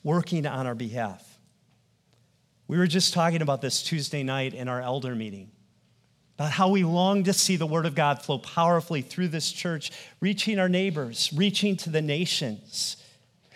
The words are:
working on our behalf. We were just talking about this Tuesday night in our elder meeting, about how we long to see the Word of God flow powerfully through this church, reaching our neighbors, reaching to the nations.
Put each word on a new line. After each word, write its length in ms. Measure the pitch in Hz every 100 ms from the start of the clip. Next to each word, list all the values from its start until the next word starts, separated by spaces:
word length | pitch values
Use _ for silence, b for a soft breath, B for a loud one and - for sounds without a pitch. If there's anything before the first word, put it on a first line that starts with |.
working 420 | 151 170 175 170 143
on 220 | 131 131
our 80 | 117
behalf. 640 | 117 120 107 90 - _ _ _ _ _ _ _ _ _ _ _ _ _ -
We 100 | 165
were 100 | 180
just 260 | 180 -
talking 300 | 175 165 165
about 180 | 143 135
this 220 | 135 -
Tuesday 400 | - 160 135 147
night 320 | 131 135 131 110
in 120 | 127
our 140 | 123
elder 320 | 127 135 127 117
meeting, 360 | 110 98 95 _ _ _ _ _ _ _ _ -
about 160 | 147
how 180 | 135 190
we 140 | 196
long 400 | 165 175 190 202 190
to 80 |
see 240 | 190 - 180
the 100 | 160
Word 180 | 165 160
of 80 |
God 300 | 143 147 139
flow 160 | - 131
powerfully 600 | - 170 170 170 - 151
through 260 | 123 - 180
this 240 | 160 -
church, 400 | - 175 156 - B B B
reaching 380 | 190 202 214 202
our 120 | 185
neighbors, 640 | 180 196 151 123 113 - 151
reaching 420 | 202 202 208 190
to 140 | 165
the 100 | 156
nations. 960 | 151 147 180 - 131 104 - - - - B B _ _ B